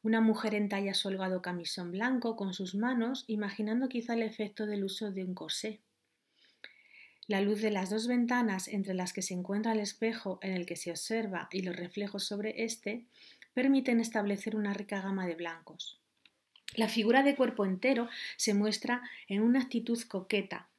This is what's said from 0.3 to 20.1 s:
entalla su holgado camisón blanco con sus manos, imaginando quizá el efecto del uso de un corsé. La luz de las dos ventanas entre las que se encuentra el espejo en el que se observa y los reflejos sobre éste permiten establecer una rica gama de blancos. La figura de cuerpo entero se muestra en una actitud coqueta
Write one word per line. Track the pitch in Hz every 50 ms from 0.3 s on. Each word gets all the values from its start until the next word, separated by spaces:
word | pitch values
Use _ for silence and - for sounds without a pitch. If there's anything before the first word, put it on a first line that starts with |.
| 220 220 - 214 208
entalla | 208 208 202 202 196 202 196 190
su | - - 196
holgado | 190 190 190 185 185 185
camisón | 180 180 180 175 170 - - 190 175 175
blanco | 175 196 226 254 262 240 240 233 226
con | 226 202 190 185
sus | - 190 185 -
manos, | 202 226 247 262 240 226 240 254 - -
imaginando | - 220 208 208 202 - - 208 214 220 247 269 254
quizá | 254 240 233 - 233
el | 233 220
efecto | 214 220 - 214 208 - - 214
del | 208 208 202 196
uso | 190 196 - 220 208
de | 190 190 185
un | 180 180
corsé. | 180 160 156 - - - 220 214 - _ _ _ _ _ _ _ _ _ _ _ _ _ _ _ _ - - - - _ - - - - - _ _ -
La | - 208 196
luz | 202 202 214 208
de | 220 214
las | 208 190 196 185
dos | 208 220 220
ventanas | 240 247 247 240 233 247 240 240 214 190 190 - -
entre | - 196 190 196 185
las | 185 180 180
que | - 196
se | 180 - 185
encuentra | 180 180 - 196 208 220 233 220
el | 214
espejo | 208 202 - _ 226 226 226 - - 202 190 -
en | - 196 190
el | 180 175
que | - 175
se | 170 - 175
observa | 170 - - - 220 226 220 202 185 170 170 -
y | - 190 185
los | 185 175
reflejos | - 175 180 - 202 202 202 - 202 -
sobre | - 208 202 208 214 - - 226
éste | 220 - - _ - 214 240 - _ _ - - - - _ - _ _
permiten | 254 254 277 269 269 254 254 240 233
establecer | 226 226 - 220 202 202 202 202 - 226 214
una | 214 208 202 202
rica | 196 202 - 202 196
gama | 190 196 196 190 185
de | 175 165
blancos. | 165 175 170 165 - - - 160 - - - - _ _ _ _ _ _ - _ _ _ _ _ _ _ - -
La | - 220
figura | 214 226 233 208 220 240 269 277
de | 285 277
cuerpo | 277 254 - - - 202
entero | 190 185 185 - 254 269 233 240 233 - - - - -
se | - - 226 202
muestra | 202 208 214 208 - - 240 240 247 - - - - -
en | - 196 202
una | 220 240 247 269
actitud | 254 - - 233 233 - 233 233 -
coqueta | -